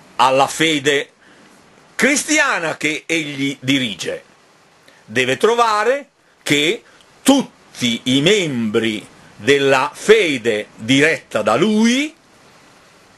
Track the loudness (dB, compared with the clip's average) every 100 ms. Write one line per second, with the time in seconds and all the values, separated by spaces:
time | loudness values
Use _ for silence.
0 | -8 0 2 4 0 0 -2 0 -2 -2
1 | -4 _ _ -20 -20 _ _ _ _ -2
2 | 0 0 0 0 0 -2 -4 -4 -6 -6
3 | -4 -6 -4 -6 -6 -4 -2 -2 -2 -6
4 | -10 -10 -14 _ _ _ _ _ _ -20
5 | -6 -2 -2 2 2 2 2 0 0 -2
6 | -6 _ _ _ -2 0 0 -2 -8 -20
7 | _ _ 2 2 0 _ _ -4 -4 -2
8 | 0 2 2 2 0 -4 -2 -2 -2 -4
9 | -10 -20 -20 -4 0 2 2 2 0 -2
10 | 2 4 2 -2 -2 -2 -6 -8 0 2
11 | 2 0 -4 -2 0 2 2 2 2 0
12 | -4 -10 _ _ _ _ -20 _ _ _
13 | _